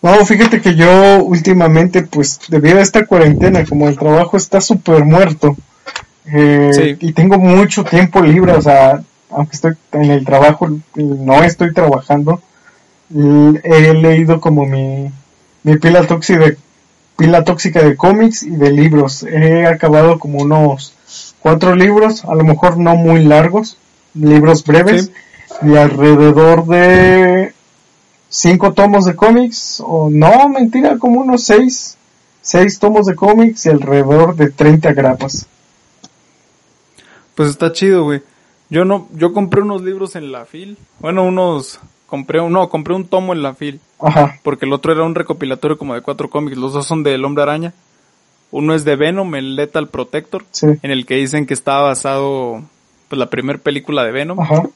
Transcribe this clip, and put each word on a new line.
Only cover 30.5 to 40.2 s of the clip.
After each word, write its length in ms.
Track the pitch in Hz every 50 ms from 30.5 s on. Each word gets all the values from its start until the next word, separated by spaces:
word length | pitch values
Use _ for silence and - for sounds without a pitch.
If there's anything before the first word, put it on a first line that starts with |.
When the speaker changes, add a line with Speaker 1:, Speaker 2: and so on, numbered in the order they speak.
| 269 269 254 226 226 254 277 294 285
Speaker 1:
como 220 | 233 - 247 240 247
unos 220 | 269 262 254 240 -
seis, 540 | - 208 220 262 254 254 - - - - _ _ _ _ _ _ _ _ _
seis 380 | _ - - 175 185 202 196 -
tomos 260 | - 208 214 214 208
de 80 | 190 180
cómics 500 | 151 196 202 214 226 226 226 226 - -
y 40 | 160
alrededor 640 | 156 143 143 139 139 143 139 135 147 156 165 175 175
de 140 | 160 151 143
treinta 420 | 143 - 151 151 156 156 156 160 147
grapas. 540 | 143 135 131 127 127 135 135 - - - _ _ _ _ _ _ _ _ _ _ _ - _ _ _ _ _ _ _ _ _ _ _ _ _ _ _ _ _ _ _ _ _ _ _ _ _ _
Speaker 2:
Pues 140 | - 156 147
está 220 | 143 - 170 165
chido, 320 | 165 - 190 196 190 180 160
güey. 180 | 147 143 139 139 _ _ _ _ _ _ _ _ _
Yo 160 | 151 160 185
no, 220 | 190 196 196 - _ -
yo 200 | 156 165 170 170
compré 280 | 202 202 175 202 202
unos 200 | 202 208 202 190 185
libros 320 | 185 190 190 196 180 -
en 160 | 180